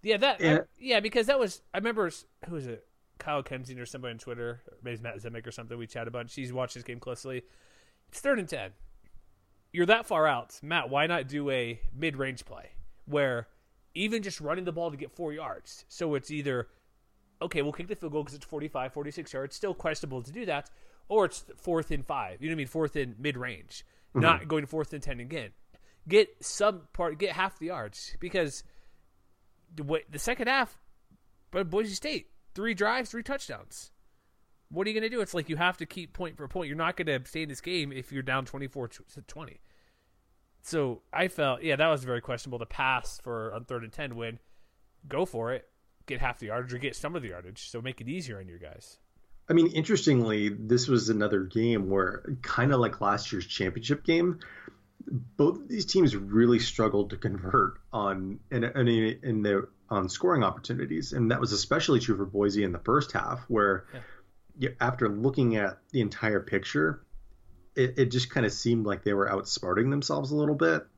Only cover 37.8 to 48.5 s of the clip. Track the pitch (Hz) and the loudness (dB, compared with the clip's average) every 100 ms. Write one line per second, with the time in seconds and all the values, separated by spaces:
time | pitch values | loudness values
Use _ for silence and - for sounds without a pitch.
37.8 | 143 131 127 139 131 131 131 135 139 139 | -2 -6 -8 -6 -2 -2 -2 -8 -8 -6
38.8 | 120 - - - - 143 160 - - _ | -8 -10 -20 -20 -16 -16 -16 -18 -20 _
39.8 | _ _ _ _ _ _ _ _ - 165 | _ _ _ _ _ _ _ _ -4 0
40.8 | 139 113 _ - 180 - 143 123 160 139 | 0 -2 _ -2 0 2 0 0 0 2
41.8 | 160 151 127 120 - 120 - 120 117 - | 4 2 0 -4 -4 -8 -6 -6 -6 -2
42.8 | 131 131 - - - 117 110 107 - 123 | 0 2 -2 -6 -8 -6 -6 -8 -8 -8
43.8 | 113 - 143 117 117 117 _ - - _ | -8 -8 -8 -6 -8 -10 _ -20 -20 _
44.8 | _ _ 143 139 185 120 113 127 - _ | _ _ -6 -2 -2 -2 -4 -4 -8 _
45.8 | _ _ - 127 127 123 110 113 127 123 | _ _ -8 -2 -2 -2 -4 -4 -4 -4
46.8 | 135 113 147 170 117 90 90 107 - 117 | -6 -4 -6 -6 -8 -10 -12 -14 -12 -8
47.8 | 123 127 117 170 143 104 92 | -8 -8 -6 -6 -6 -10 -12